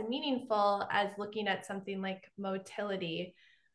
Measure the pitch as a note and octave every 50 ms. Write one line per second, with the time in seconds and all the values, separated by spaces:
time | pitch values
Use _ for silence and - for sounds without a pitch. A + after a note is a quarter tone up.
0 | G#3+ A3+ B3 D4 D#4 D4 C4 A#3+ - - A3 G#3 G3+ G3+ G3+ G3 - - - G#3
1 | G3+ G3 G3+ G3+ G#3 G#3 G#3 A3 G#3 G3+ F#3 F#3+ - - G3 G3 F#3+ G3+ G3 F#3+
2 | F#3+ F#3+ F#3+ F#3+ - - _ - G3 F#3+ F#3+ F#3+ F#3+ - - - G3+ G3+ G3 F#3+
3 | F#3 E3 D#3+ E3+ F3+ F3+ - _ - - _ _ _ _